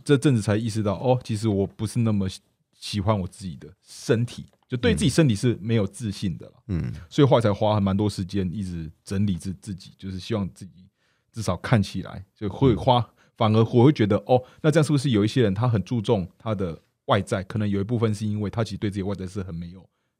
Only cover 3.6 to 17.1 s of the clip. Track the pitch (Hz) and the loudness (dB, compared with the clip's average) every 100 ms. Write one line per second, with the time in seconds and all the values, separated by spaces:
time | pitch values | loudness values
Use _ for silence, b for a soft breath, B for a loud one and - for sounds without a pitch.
3.6 | 76 - _ - - 117 120 - - _ | -16 -20 _ -10 -2 0 0 -6 -18 _
4.6 | - 123 240 - 175 143 151 101 127 107 | -10 -2 0 2 2 4 4 4 0 0
5.6 | 101 117 95 - 113 98 101 62 - _ | 0 0 0 -4 -8 -4 -4 -6 -10 _
6.6 | - 87 67 57 - - 139 123 104 98 | -6 -4 -4 -8 -6 2 4 4 2 0
7.6 | 107 107 98 98 104 - 90 101 92 95 | 0 2 2 2 0 -2 -4 -4 -4 -4
8.6 | 95 87 78 - - 98 104 87 95 90 | -8 -8 -10 -14 -8 -2 0 -2 -6 -10
9.6 | - 90 - - 98 92 - 110 95 - | -10 -14 -14 -16 -12 -12 -6 -4 -6 -10
10.6 | 95 87 92 _ _ _ _ - 107 87 | -20 -20 -20 _ _ _ _ -8 -6 -4
11.6 | - 113 95 98 - - - - 104 - | 2 2 2 -4 -10 -12 -16 -10 -8 0
12.6 | 139 107 - 123 110 b b - 110 110 | 2 2 4 2 0 b b -2 2 4
13.6 | 110 123 127 151 104 101 - 127 B B | 4 6 6 6 2 0 2 0 B B
14.6 | 156 165 147 147 143 107 107 135 110 92 | 2 4 4 2 2 2 2 4 2 2
15.6 | 123 113 92 123 101 110 87 _ 113 104 | 0 0 0 -2 0 0 0 _ -6 -4
16.6 | 92 78 _ _ - | -4 -8 _ _ 0